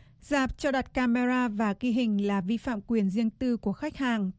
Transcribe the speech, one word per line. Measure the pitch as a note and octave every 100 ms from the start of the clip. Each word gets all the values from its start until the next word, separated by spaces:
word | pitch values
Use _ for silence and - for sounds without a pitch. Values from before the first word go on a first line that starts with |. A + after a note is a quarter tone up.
| - -
Rạp | - C#4+ C4 -
cho | C#4+
đặt | C4 -
camera | C4 B3 B3 B3 B3+ B3
và | G#3 A3 G3
ghi | B3
hình | A#3 A#3 G3+ G3+
là | G3+
vi | F#3 A3+
phạm | C4+ G#3+ -
quyền | A3+ F#3+
riêng | G3+ A3+
tư | - B3+ A#3
của | G3+
khách | G3 G3+ -
hàng, | C4 A3+ F#3+